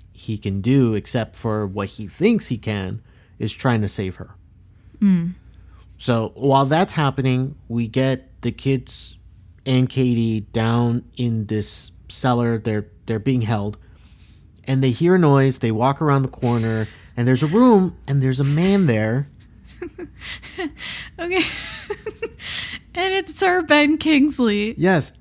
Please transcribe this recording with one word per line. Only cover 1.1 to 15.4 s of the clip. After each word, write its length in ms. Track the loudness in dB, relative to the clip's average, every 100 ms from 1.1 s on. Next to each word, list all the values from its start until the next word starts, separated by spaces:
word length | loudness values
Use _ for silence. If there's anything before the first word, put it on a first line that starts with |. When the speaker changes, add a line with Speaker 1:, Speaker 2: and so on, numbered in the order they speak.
| -4 -4 -6
Speaker 1:
for 320 | -4 -2 -4
what 220 | -4 -6
he 180 | -8 -14
thinks 400 | 0 2 2 -2
he 100 | -6
can 440 | -4 -4 -4 -8 -14 -20 _ -8
is 140 | -8
trying 300 | -2 0 0
to 80 | 0
save 260 | -4 -6 -8
her. 200 | -16 -20 -20 -20 -20 -20 -20 -2
Speaker 2:
Mm. 320 | 0 0 -2 -10 -18 -20 -20 -20 -20 -8
Speaker 1:
So 340 | -2 -2 -2 -2
while 300 | 2 4 4
that's 280 | 2 0
happening, 640 | 0 -2 0 0 0 -2 -8 -8
we 220 | -4 -2
get 520 | 0 0 0 -6 -8
the 80 | -6
kids 640 | -4 -2 -2 -4 -14 -16 -20 -20 -20 -20 -12 0
and 240 | 2 2
Katie 520 | 2 2 2 0 -2
down 640 | -4 -2 2 2 2 0 -4 -4
in 280 | -2 -2 -2
this 440 | -2 -2 -6 -10 -16 -12
cellar. 500 | -4 0 2 2 0
They're, 300 | -2 -4 -6 -12 -6
they're 140 | -4
being 220 | 0 0
held. 360 | 0 -2 -4 -8 -16 -20 -20 -20 -20 -20 -20 -14 -4
And 160 | 0
they 80 | 2
hear 240 | 2 4 6
a 40 |
noise. 400 | 6 6